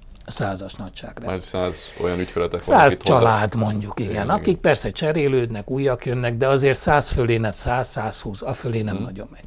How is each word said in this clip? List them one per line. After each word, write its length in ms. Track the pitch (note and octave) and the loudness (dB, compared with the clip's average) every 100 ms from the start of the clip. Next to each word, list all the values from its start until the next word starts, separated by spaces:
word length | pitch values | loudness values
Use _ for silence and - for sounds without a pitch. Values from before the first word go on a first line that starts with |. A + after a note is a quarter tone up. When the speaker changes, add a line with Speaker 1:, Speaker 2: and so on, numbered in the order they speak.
| - - - | -20 -18 -10
Speaker 1:
százas 480 | - G2+ F#2 F#2+ | -4 -4 -4 -10
nagyságrend. 560 | - F#2 - - - D#2+ | -12 -12 -12 -14 -10 -6
Speaker 2:
Majd 120 | F#2 | -6
száz 320 | - F#2+ F2+ E2+ - - | -4 -2 -2 -4 -12 -4
olyan 160 | F2 F2+ | -2 0
ügyfeletek 460 | F#2 F2+ F2 E2+ | -2 -2 -2 -2
van, 140 | - A#3+ | 4 6
Speaker 1:
Száz 140 | C#3+ | 8
Speaker 2:
akit 160 | A#2+ - | 6 4
hozzá- 100 | C#3 | 6
Speaker 1:
család, 320 | A#2 G#2+ G#2+ | 6 4 2
mondjuk, 460 | A#2 G#2+ G#2 G#2 - | 0 -2 -2 -6 -6
igen, 100 | G2+ | -4
Speaker 2:
Igen, 160 | G2 A2 | -2 -2
Speaker 1:
akik 160 | G3+ - | 0 0
Speaker 2:
igen. 140 | E3+ | 2
Speaker 1:
persze 300 | F3 C3+ A2+ | 2 2 -2
cserélődnek, 800 | - D#3 D#3+ C#3+ C3 A#2 A2 G2+ | -2 -2 0 2 2 0 -4 -4
újak 360 | C3 C#3 B2 C3 | -2 0 0 -2
jönnek, 300 | B2 A#2+ A#2 | -2 -2 0
de 120 | C3 | 2
azért 300 | C3+ C#3 C3 | 4 4 2
száz 320 | - D3 - | 4 4 4
fölé 260 | - A#2 A#2 | 2 2 2
nem, 160 | A2 | 0
száz, 360 | - - B2 B2 | -2 -2 -2 -2
százhúsz, 540 | - G#2+ - A#2 F#2+ | -4 -6 -6 -8 -8
a 100 | B2 | -6
fölé 300 | B2 B2+ A2+ | -6 -2 -2
nem 120 | G#2+ | -2
Speaker 2:
Mhm. 100 | G2 | -4
Speaker 1:
nagyon 240 | - F#2+ G2+ | -6 -8 -14
megy. 120 | - | -14